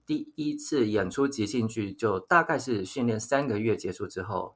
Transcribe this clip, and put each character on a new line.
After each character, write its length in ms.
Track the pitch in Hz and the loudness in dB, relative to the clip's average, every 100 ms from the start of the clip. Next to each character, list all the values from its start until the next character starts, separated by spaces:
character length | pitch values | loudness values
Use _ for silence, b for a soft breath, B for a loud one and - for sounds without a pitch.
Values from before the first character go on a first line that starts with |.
| - | -4
第 260 | 151 - - | -4 -4 -4
一 200 | 151 147 | -4 -4
次 320 | - 147 107 | -2 2 4
演 200 | 104 92 | 2 2
出 200 | 135 139 | 2 0
即 180 | 113 104 | 0 -2
兴 220 | 123 110 | 0 0
剧， 260 | 113 98 | -2 -4
就 260 | 95 110 95 | -2 0 0
大 220 | - 175 | 4 4
概 160 | 165 143 | 4 0
是 260 | 127 107 | 0 -2
训 220 | 92 135 120 | -2 -2 0
练 140 | 110 | 0
三 280 | - 139 143 | 2 0 2
个 120 | 104 | 0
月 180 | 113 101 | 0 0
结 140 | 92 | -2
束 160 | - 95 | -6 -6
之 160 | 95 | -6
后， 320 | 98 92 90 | -4 -4 -6